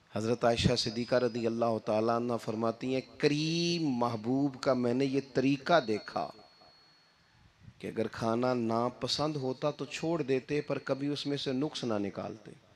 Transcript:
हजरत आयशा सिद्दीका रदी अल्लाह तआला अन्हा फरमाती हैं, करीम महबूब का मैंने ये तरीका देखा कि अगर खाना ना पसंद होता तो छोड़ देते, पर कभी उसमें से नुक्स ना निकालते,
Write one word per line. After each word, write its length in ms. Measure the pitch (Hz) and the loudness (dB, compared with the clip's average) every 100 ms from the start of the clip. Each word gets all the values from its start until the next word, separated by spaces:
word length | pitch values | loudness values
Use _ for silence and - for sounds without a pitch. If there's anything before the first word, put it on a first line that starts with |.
| _ 104 | _ -4
हजरत 300 | 110 120 120 | 0 4 4
आयशा 300 | 117 - 123 | 6 4 4
सिद्दीका 420 | 123 110 120 127 | 0 -2 0 2
रदी 280 | 120 117 113 | 2 0 -2
अल्लाह 320 | 117 117 113 | 2 2 0
तआला 380 | 110 107 113 117 | 2 2 2 2
अन्हा 220 | 120 117 | 0 -2
फरमाती 560 | - 107 113 110 127 | -4 -2 -2 -2 -2
हैं, 80 | 131 - - | -4 -4 0
करीम 760 | 151 147 156 165 170 170 156 123 | 2 2 0 0 0 0 0 2
महबूब 560 | 120 113 110 131 143 131 | 0 0 0 2 0 0
का 180 | 147 | 0
मैंने 320 | 127 123 123 139 | 2 2 2 2
ये 160 | 135 139 - | 0 0 0
तरीका 440 | 131 143 - 170 | 2 2 4 4
देखा 540 | 117 107 - - 78 - - _ - _ _ _ _ _ _ _ - _ - - | 4 -4 -4 -6 -6 -8 -20 _ -20 _ _ _ _ _ _ _ -20 _ -20 -12
कि 60 | 95 | -8
अगर 200 | - 110 | -4 -4
खाना 460 | - 117 113 127 | -2 -2 0 2
ना 340 | 123 113 113 120 | 0 0 0 0
पसंद 500 | - 123 - 151 151 | -4 -6 -2 -2 -2
होता 340 | 131 127 151 | -6 -4 -4
तो 140 | 147 139 | -4 -10
छोड़ 360 | - 160 170 | -6 -2 -2
देते, 380 | 131 135 127 147 | 0 0 0 -4
पर 160 | 143 135 | -2 -6
कभी 320 | - 135 143 | -2 -2 -2
उसमें 280 | 143 143 143 | -4 -4 -4
से 160 | - | -2
नुक्स 300 | 131 147 - | -2 -2 -4
ना 140 | 123 104 | -2 -2
निकालते, 540 | 101 - 98 104 - - _ | -2 -4 -8 -10 -16 -20 _